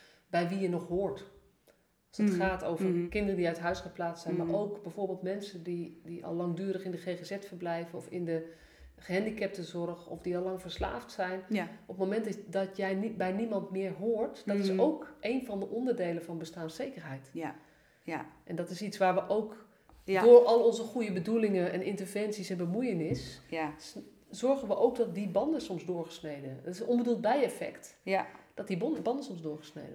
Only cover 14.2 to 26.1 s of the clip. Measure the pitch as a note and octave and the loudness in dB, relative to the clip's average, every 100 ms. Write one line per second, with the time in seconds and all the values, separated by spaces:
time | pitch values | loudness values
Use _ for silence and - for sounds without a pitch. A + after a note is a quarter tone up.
14.2 | A3 - - G3+ G3 F#3+ C4+ D4+ - - | -2 -4 -2 0 2 4 4 2 -6 -8
15.2 | G#3 C4 B3+ G3+ G3 A3+ B3+ A3+ F3 E3+ | -2 -2 -2 -6 -4 -2 0 0 0 -2
16.2 | E3+ E3+ D#3+ - D#3+ - C4+ C4+ D#3 C3+ | -4 -8 -8 -8 -8 -6 -8 -8 -10 -12
17.2 | - E3 D#3 - - _ _ _ - D#3 | -10 -8 -8 -8 -16 _ _ _ -8 -6
18.2 | - - - E3+ E3+ F3 G#3 - F#3 F3+ | -8 -14 -8 -6 -4 -6 -6 2 4 4
19.2 | F#3 G#3 G#3+ - - _ - - - F#3+ | 2 0 0 -8 -20 _ -20 -16 0 6
20.2 | A3 A#3+ A#3+ A#3 A#3 G#3 A3+ B3+ G#3+ F#3 | 12 12 12 8 6 4 -2 -2 -2 -2
21.2 | E3+ A3+ A3 F#3+ F3 F3+ F#3 G3 F#3 G3+ | 0 2 4 4 2 0 -2 -4 -4 -4
22.2 | G#3+ G#3 F3+ F3+ F3 G3 B3+ F3+ D#3 A3 | -2 -4 -4 -2 -2 0 0 0 0 -2
23.2 | - - - E3 D#3 D3 - - - - | -4 -14 -8 -4 -4 -6 -14 -16 -18 -20
24.2 | - - B3 C4+ A3+ G3+ A#3+ A#3+ G#3+ F3 | -18 -2 2 2 0 4 4 4 -2 -2
25.2 | G3+ F3+ C#4 D#4 - F3+ D#3 F3 E3 | -2 0 0 -2 -4 -6 -4 -4 -6